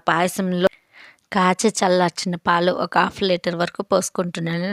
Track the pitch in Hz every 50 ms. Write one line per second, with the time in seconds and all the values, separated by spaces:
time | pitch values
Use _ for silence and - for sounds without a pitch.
0 | - - 160 165 180 185 - - 196 185 180 175 180 190 - _ _ _ _ -
1 | - - - _ _ _ - 208 185 185 185 - - 220 - - - 185 180 180
2 | 180 170 - - - 185 175 170 - 196 175 170 175 180 180 - - 175 - 175
3 | 180 185 - - 202 190 180 175 - 180 170 165 175 175 - - 226 - 202 185
4 | 190 - - - 185 175 - - 165 165 165 170 175 190